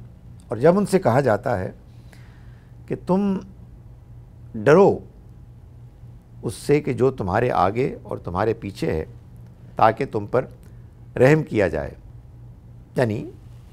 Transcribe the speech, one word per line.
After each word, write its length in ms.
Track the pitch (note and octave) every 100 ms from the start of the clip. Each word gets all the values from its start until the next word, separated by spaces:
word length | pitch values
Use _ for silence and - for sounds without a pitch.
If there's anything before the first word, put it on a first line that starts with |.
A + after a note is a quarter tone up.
| - - - - -
और 80 | A2+
जब 180 | D3 F#3+
उनसे 220 | G3 F#3
कहा 220 | B2+ A#2+
जाता 340 | C3+ G2+ C3 G2+
है 180 | F#2 - - - - - - - - - - - -
कि 80 | -
तुम 440 | - F#3+ G3+ F#3 - - - - - - - - - - - A2+
डरो 460 | A2 E3 F#3+ F#2+ - - - - - - - - - - - - - -
उससे 360 | A#2 - - D3
कि 120 | D3
जो 180 | A2+ C3
तुम्हारे 380 | C3 G2 G2+ B2
आगे 400 | F2+ F#2 A2+ C#3 - G#2
और 140 | A2+
तुम्हारे 340 | - F2+ A2 G#2+
पीछे 360 | G2+ - D#3+
है, 120 | D#2+ - - - - - - - -
ताकि 280 | A2 A2 C#3
तुम 200 | A2 G2+
पर 200 | A#2+ C#3 - - - - - - -
रहम 260 | B2+ D#3
किया 240 | D3 A2 F#2
जाए, 260 | D#2 C2+ - - - - - - - - - - -
यानी 280 | A#2+ G#2+ E4+ - - - -